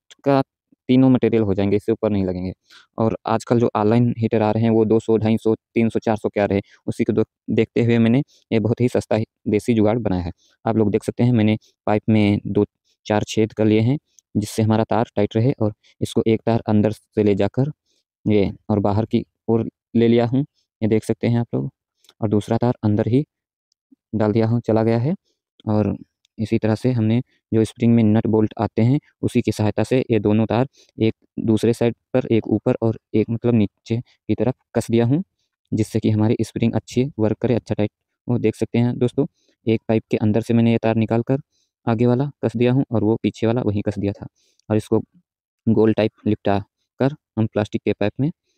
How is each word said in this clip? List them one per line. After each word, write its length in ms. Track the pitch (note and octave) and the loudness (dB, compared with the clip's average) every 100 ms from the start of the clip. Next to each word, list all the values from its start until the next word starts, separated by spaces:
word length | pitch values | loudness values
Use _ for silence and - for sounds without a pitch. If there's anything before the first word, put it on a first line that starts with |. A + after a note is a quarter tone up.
| _ - | _ -6
का 180 | C#3 C3+ - _ _ _ - | 0 0 0 _ _ _ 2
तीनों 200 | B2+ C3 | 4 4
मटेरियल 340 | B2+ A2+ A2+ | 4 2 2
हो 100 | G#2 | 0
जाएंगे, 220 | F#2+ G2 G#2 | 0 0 0
इससे 160 | - | 0
ऊपर 180 | A2 A2 | -2 -2
नहीं 140 | G2+ F#2+ | 0 -2
लगेंगे। 260 | F2+ F#2 - _ - _ - | -4 -8 -10 _ -20 _ -4
और 200 | A2+ - - | -2 -2 -4
आजकल 340 | A2 - A#2+ | -4 0 0
जो 100 | A#2 G#2+ | 2 0
ऑनलाइन 380 | G#2+ A#2 A#2+ A2+ | 2 2 2 0
हीटर 240 | A2 A2+ | -2 0
आ 80 | G#2+ | 0
रहे 120 | G#2+ | 2
हैं, 60 | A2+ | 2
वो 160 | A2+ G#2+ | 2 2
दो 140 | A2+ | 0
सौ, 180 | - A2 | 2 0
ढाई 200 | A2 A2+ | 2 0
सौ, 160 | A2 A2 _ | 0 -2 _
तीन 160 | A#2 A2+ | -2 0
सौ, 100 | G#2+ | -2
चार 180 | - G#2+ | -2 -2
सौ 120 | G#2+ | -2
के 100 | G#2+ | -2
आ 60 | G2+ | 0
रहे 120 | G2 | 0
हैं। 220 | - _ - | -4 _ -8
उसी 160 | - | -4
को 100 | B2 | -2
दो-, 120 | A2 A2 _ - | -2 -2 _ -4
देखते 320 | A2 A2 - | -2 0 0
हुए 140 | A#2 A#2 | 0 2
मैंने 240 | A2+ B2+ - _ - | 2 0 -2 _ -4
ये 80 | A2 | -2
बहुत 220 | G#2+ A#2+ | 0 0
ही 60 | B2 | 0
सस्ता 260 | G#2 - G#2+ | -2 -2 -4
ही 100 | A2 _ - | -4 _ -2
देसी 260 | G#2 - | -2 0
जुगाड़ 240 | A2 G#2 A#2 | 2 2 0
बनाया 220 | G#2+ F2+ | -2 -4
है। 100 | F2 - _ _ A2+ | -4 -10 _ _ -2
आप 120 | A2 | 0
लोग 140 | G#2 | 0
देख 120 | G#2+ | 0
सकते 200 | - - | -4 -2
हैं, 100 | A#2+ | 0
मैंने 240 | A#2+ G#2+ A2+ _ _ - | 2 2 0 _ _ -4
पाइप 140 | G#2+ - | -2 2
में 300 | G#2+ G#2 G2+ G#2 | 2 2 0 -2
दो 180 | G2+ G#2 _ _ _ - | -2 -2 _ _ _ -4
चार 180 | G#2 G2+ | -2 -2
छेद 260 | - G#2+ | -2 -2
कर 120 | - G#2+ | 0 2
लिए 160 | G#2+ | 2
हैं, 160 | A2+ D3 _ _ _ G#2+ | 2 -2 _ _ _ -6
जिससे 280 | G#2+ - | -4 -2
हमारा 200 | A2 A2 - | 0 0 0
तार 240 | G2+ A#2+ - | -2 -2 -2
टाइट 200 | G#2 A2 | -2 0
रहे। 180 | B2 | 0
और 200 | - G#2+ - _ - | 0 -4 -4 _ -10
इसको 220 | - A2+ A2+ | -6 -2 0
एक 140 | A2 - | 0 0
तार 180 | A#2 - | -2 0
अंदर 240 | G#2 G#2 | 2 0
से 320 | G#2+ _ A2 | -2 _ 0
ले 120 | G#2 G2 | 0 2
जाकर 360 | G2+ - C#3+ - _ _ _ _ - | 0 -2 -4 -6 _ _ _ _ 0
ये 260 | G#2 F#2+ G#2+ - | 2 0 -4 -2
और 100 | G#2 | 0
बाहर 240 | G2+ G2+ A2 | 0 -2 -2
की 200 | A#2 - _ - | -4 -4 _ -2
ओर 220 | A2+ - - _ A#2 | -2 -2 -10 _ 0
ले 120 | A#2 | 2
लिया 180 | A#2 A#2 | 2 0
हूँ, 200 | C3 D3+ _ _ - | -2 -4 _ _ -6
ये 60 | A2 | -2
देख 160 | A2 | 0
सकते 240 | - A2 A#2 | -2 -4 -2
हैं 120 | A#2 | -2
आप 80 | A#2 B2+ | -2 -6
लोग। 160 | C#3 - _ _ _ - | -8 -12 _ _ _ -8
और 80 | G#2+ | -2
दूसरा 280 | G#2 - A2+ | -2 0 0
तार 160 | B2 - | -2 -2
अंदर 240 | G#2+ G#2 A2 | 0 0 0
ही 180 | B2 D3+ _ _ _ _ _ _ _ _ | 0 -2 _ _ _ _ _ _ _ _
डाल 180 | G#2 G#2+ | -2 0
दिया 160 | A2 A2 | 0 0
हूँ, 140 | A#2 | 0
चला 220 | A2+ A2 | 0 0
गया 160 | A2+ A#2 | 2 0
है। 160 | C3+ G3 _ _ _ _ - | -2 -4 _ _ _ _ -4
और 280 | G#2+ G2+ - - _ _ - | -2 -2 -4 -12 _ _ -10
इसी 200 | G#2+ A2+ | -4 -2
तरह 180 | G#2+ G#2+ | 0 0
से 160 | B2+ | -2
हमने 300 | B2 A2 A#2 - _ - | 0 0 0 -4 _ -2
जो 120 | A2 A2 | 0 0
स्प्रिंग 280 | - A#2 A#2 | 0 2 4
में 60 | |
नट 240 | G#2+ A2 - | 4 2 2
बोल्ट 260 | A2 G#2+ - | 0 0 -2
आते 240 | G#2 - | -4 0
हैं, 180 | A2+ D3 - _ | 0 0 -4 _
उसी 200 | G2+ B2 | -4 -2
की 100 | A2+ | -2
सहायता 320 | - G#2+ - | -2 -2 -2
से 160 | A2 C3 - | -2 -2 0
ये 80 | A2 | 0
दोनों 260 | G#2 G#2+ A2 | 2 2 2
तार 220 | A2 C3+ _ _ - | 0 -2 _ _ -4
एक 160 | A2 - _ - | -2 -4 _ -6
दूसरे 320 | A2+ G#2+ A2 | -2 0 0
साइड 220 | A#2 A#2 - _ | 0 -2 -4 _
पर, 140 | B2+ - | -4 0
एक 200 | A2+ - | 0 0
ऊपर 280 | G#2+ B2+ B2 | -2 -2 -2
और 160 | A2+ A2 _ | -2 -4 _
एक 160 | A2 G#2 | -2 -2
मतलब 240 | A2+ A2+ | -4 0
नीचे 440 | A#2+ G2+ _ - A#2 | 0 0 _ -8 -6
की 380 | - _ - G#2+ | -8 _ -6 -2
तरफ 180 | A2 - _ A#2 | -2 -4 _ -4
कस 120 | - | 0
दिया 140 | A2+ A#2 | 0 2
हूँ, 160 | D3 - _ _ _ - | 0 -4 _ _ _ -8
जिससे 280 | - G#2+ A2 | -6 -4 -2
कि 100 | A2+ | 0
हमारी 260 | G#2+ G#2+ A#2+ | 0 0 0
स्प्रिंग 320 | A2+ - A2+ | -4 -4 -4
अच्छी 300 | G#2+ - A#2+ C#3 - | -4 -4 -4 -4 -2
वर्क 180 | G#2+ A2 | -4 -2
करे, 180 | A#2+ A2 | -2 -2
अच्छा 200 | - G#2+ | -4 -4
टाइट 160 | G#2+ _ _ _ - | -6 _ _ _ -6
हो। 100 | A#2+ | -2
देख 180 | A2 - | -2 -2
सकते 240 | A2+ A#2 | -4 -2
हैं 180 | A#2+ B2 | -2 -2
दोस्तों, 260 | B2 - D#3 _ _ _ A2 | -2 -2 -6 _ _ _ -2
एक 160 | A2 - | -2 0
पाइप 160 | A2 - | -2 -2
के 60 | A#2+ | -2
अंदर 240 | G#2+ A2 | 0 0
से 120 | A2 | 0
मैंने 180 | A#2 A#2 | 2 2
ये 60 | A2+ | 2
तार 180 | A2+ A2+ | 0 0
निकाल 260 | A2 A2+ | 0 -2
कर 200 | A#2 C#3 - _ _ _ A#2 | -2 -4 -6 _ _ _ -4
आगे 180 | A2+ A#2+ | 0 2
वाला 240 | B2 C#3+ - | 0 -2 -6
कस 120 | A#2 A2+ | -6 0
दिया 140 | B2 | 0
हूँ 140 | B2+ - | 0 0
और 120 | A2 | 0
वो 140 | G#2 A2+ | 0 0
पीछे 240 | G#2+ - A2+ | -2 -2 -2
वाला 140 | A#2+ | 0
वहीं 200 | A2 G#2 | -2 -2
कस 180 | G#2 G2 | -4 -4
दिया 140 | G2 | -4
था। 140 | - - _ _ _ - | -6 -12 _ _ _ -4
और 80 | G#2+ | -2
इसको 220 | - A2 - _ _ _ _ _ - | 0 -2 -2 _ _ _ _ _ 0
गोल 260 | G#2+ A2 | 2 4
टाइप 180 | G#2+ A2 - G#2+ | 2 -2 -2 -4
लिपटा 300 | G2+ G#2 G2+ - _ _ - | -2 -2 -2 -4 _ _ -4
कर 160 | C3 D3+ _ - | -4 -4 _ -4
हम 100 | A2 | -2
प्लास्टिक 340 | G#2 G#2+ - | -2 -4 -4
के 120 | - | -4
पाइप 200 | - G2+ - | -2 -4 -2
में 120 | C#3+ - _ | -4 -6 _